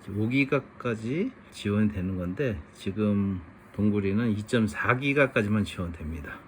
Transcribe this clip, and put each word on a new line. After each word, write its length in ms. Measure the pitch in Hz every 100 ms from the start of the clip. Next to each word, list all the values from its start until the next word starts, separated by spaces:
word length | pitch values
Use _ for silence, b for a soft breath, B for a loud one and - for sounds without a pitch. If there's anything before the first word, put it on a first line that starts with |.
| - 98
오 120 | 110
기가까지 1040 | 135 135 139 - - 123 110 110 156 254 - -
지원이 400 | - 104 104 107
되는 260 | 98 92 92
건데, 440 | 90 92 135 104 -
지금 640 | - 101 98 107 101 98 95 80 - -
동구리는 580 | - 104 104 98 101 120
이점사 680 | 104 107 123 107 - - 127
기가까지만 680 | 143 139 131 127 104 107
지원됩니다. 760 | 98 - 87 82 78 80 69 -